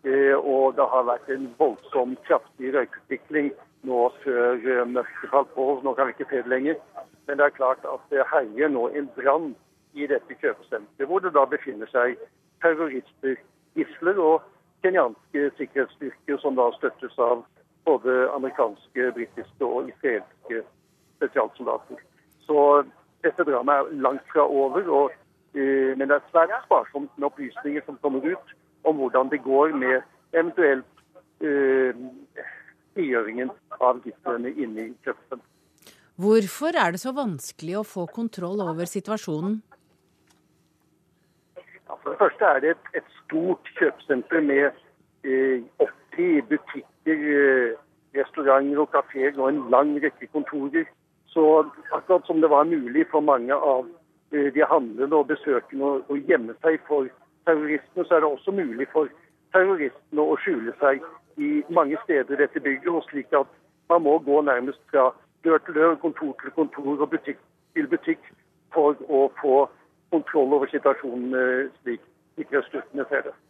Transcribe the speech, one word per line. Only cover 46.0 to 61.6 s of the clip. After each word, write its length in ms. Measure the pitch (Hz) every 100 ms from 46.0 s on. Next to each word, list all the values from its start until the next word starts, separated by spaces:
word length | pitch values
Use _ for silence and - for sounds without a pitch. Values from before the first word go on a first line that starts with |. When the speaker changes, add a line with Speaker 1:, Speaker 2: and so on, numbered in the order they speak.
| _ - 180 151 -
Speaker 1:
butikker, 720 | 151 - 139 - _ 160 156 151 143
eh, 400 | 139 131 120 113 _ _ _ 139
restauranter 640 | 131 - 135 135 139 143
og 140 | 156 143
kaféer 420 | - 139 135 143
og 120 | 135
en 200 | 147 123
lang 300 | 123 147 147
rekke 320 | 147 - 127
kontorer. 560 | 151 143 151 139 156 160 _ _ _ _
Så 420 | 165 156 156 151 - -
akkurat 340 | 156 - 180 -
som 140 | 160
det 100 | 156
var 140 | 143
mulig 460 | 156 165 120 139 160
for 80 | 156
mange 320 | 147 135 120
av, 340 | 139 147 131 117 - _ _ _
eh, 200 | 147 143 135
de 60 |
handlende 500 | 147 156 120 107 139
og 140 | 151 131
besøkende 560 | 151 - 123 - 135
å, 200 | 139 139 -
å 80 | 143
gjemme 400 | 135 160 113 113
seg 160 | 160 160 -
for 240 | 147 131 _ _ _ -
terroristene, 580 | 156 151 151 - 180 175
så 80 |
er 60 | 170
det 80 | 156
også 220 | 135 -
mulig 320 | 196 156 117 135
for 180 | 160 143 - _ _ _ 185
terroristene 640 | 190 185 139 - _ 151
å 140 | 151 147
skjule 360 | 208 139 113 -
seg 240 | 143 135 165 - _ -
i 220 | 147 147